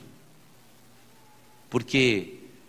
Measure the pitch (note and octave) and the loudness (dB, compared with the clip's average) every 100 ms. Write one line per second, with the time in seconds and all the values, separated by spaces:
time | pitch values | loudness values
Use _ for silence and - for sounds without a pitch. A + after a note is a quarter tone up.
0 | - - - - - - - - - - | -16 -20 -20 -20 -20 -20 -20 -20 -20 -20
1 | - - - - - - - B2 A2+ C3+ | -20 -20 -20 -20 -20 -20 -6 -6 0 2
2 | B2+ G2+ F2 - - - | 4 2 -4 -14 -20 -20